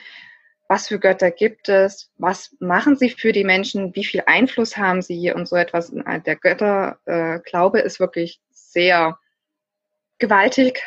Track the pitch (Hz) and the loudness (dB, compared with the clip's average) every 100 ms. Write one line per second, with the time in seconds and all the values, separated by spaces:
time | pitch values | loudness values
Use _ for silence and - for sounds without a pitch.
0 | - - - - _ _ - 202 - 202 | -20 -20 -20 -20 _ _ -4 -4 -2 0
1 | 190 190 180 - 214 - - 196 196 - | 2 2 0 2 -2 -2 0 2 2 -2
2 | - - 170 190 - - 180 185 294 269 | -20 -6 -4 -4 -8 -8 -2 2 4 2
3 | 247 - 220 208 190 185 196 202 185 196 | 2 0 -2 0 2 0 0 -6 -6 -6
4 | 202 185 - 170 262 - 220 - 190 185 | -6 -2 0 2 2 0 -4 -2 -2 -2
5 | 185 170 175 175 170 175 170 170 170 - | -4 -4 -4 -4 -2 -2 0 -2 -6 -8
6 | - 165 156 156 180 175 208 196 190 - | -8 -8 -6 -2 -2 0 0 0 -2 -6
7 | - 170 165 170 - 175 185 226 - - | -6 -4 -4 -6 -6 0 2 2 -2 -2
8 | 180 170 170 - _ _ _ 175 180 175 | -4 -4 -8 -10 _ _ _ 0 2 4
9 | 160 160 _ _ _ _ _ _ _ _ | 2 -4 _ _ _ _ _ _ _ _
10 | _ - 214 202 196 - 254 - | _ -6 0 2 2 2 0 0